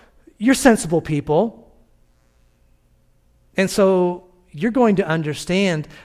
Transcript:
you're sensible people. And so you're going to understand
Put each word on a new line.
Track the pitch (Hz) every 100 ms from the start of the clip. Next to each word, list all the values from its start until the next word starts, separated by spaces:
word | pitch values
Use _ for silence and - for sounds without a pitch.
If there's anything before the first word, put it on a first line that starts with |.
| _ _ _ -
you're | 214 269
sensible | 277 214 160 165
people. | - 151 139 147 226 - - _ _ _ _ _ _ _ _ _ _ _ _ _ _ _ _ _ _ -
And | 190
so | - 190 185 180 175 - _ _
you're | 147 208
going | 220 233 190
to | 175
understand | 160 151 147 - 185 196 156 147 -